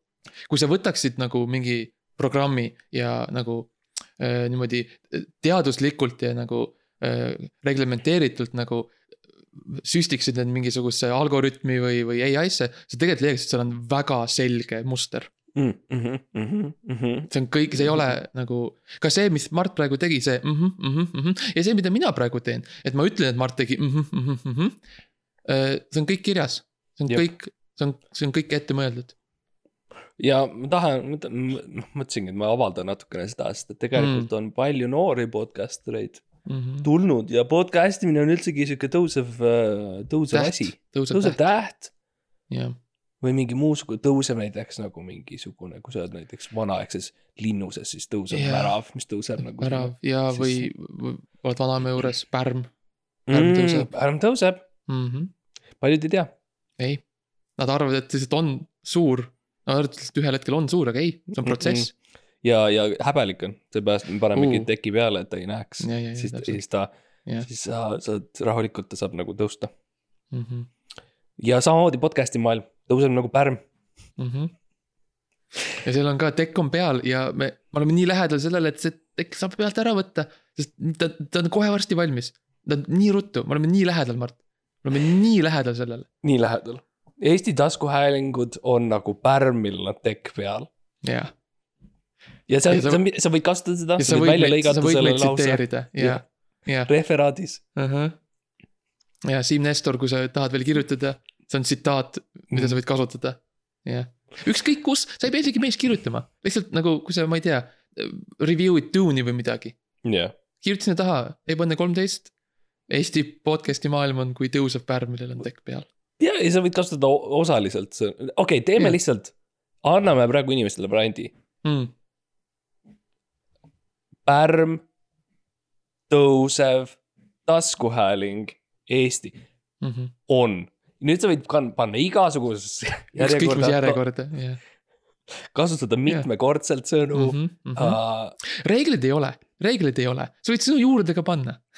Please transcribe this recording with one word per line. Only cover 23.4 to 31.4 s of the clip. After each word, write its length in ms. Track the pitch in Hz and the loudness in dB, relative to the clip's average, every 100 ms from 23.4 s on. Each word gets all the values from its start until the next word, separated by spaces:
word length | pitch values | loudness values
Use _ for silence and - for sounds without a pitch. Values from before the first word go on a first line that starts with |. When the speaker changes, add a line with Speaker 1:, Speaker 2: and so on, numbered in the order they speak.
| 127 123 | -2 -2
Speaker 1:
tegi 200 | 120 135 | -2 0
mhm, 280 | 147 147 147 | 0 -2 -2
mhm, 260 | - 127 131 135 | -4 -4 -4 -6
mhm. 260 | 123 196 - _ - - _ _ _ - | -2 -2 -4 _ -20 -20 _ _ _ -2
Äh, 340 | 135 135 139 - | 0 0 -2 -4
see 100 | 156 | -2
on 40 | 151 | 0
kõik 160 | 190 | -2
kirjas. 380 | - 185 - - _ _ _ - | 0 0 -2 -6 _ _ _ -6
See 60 | 143 | 0
on 40 | |
Speaker 2:
Jep. 100 | 120 | 2
Speaker 1:
kõik, 300 | 170 170 - _ _ - | 0 -2 -18 _ _ -6
see 100 | 143 | -4
on, 80 | 131 _ | -4 _
see 140 | - 143 | -6 -2
on 40 | |
kõik 220 | 147 156 | -2 -2
ette 200 | 147 147 | -4 -2
mõeldud. 420 | 135 131 120 123 _ _ _ _ _ _ _ _ - - - | -2 -2 -6 -14 _ _ _ _ _ _ _ _ -20 -20 -4
Speaker 2:
Ja 240 | 131 135 135 | 2 2 2
ma 220 | 117 135 | -4 -2
tahan, 380 | 175 170 - 135 | 0 2 0 -4
mõt-, 200 | 151 - | -8 -8
m-, 300 | 117 | -6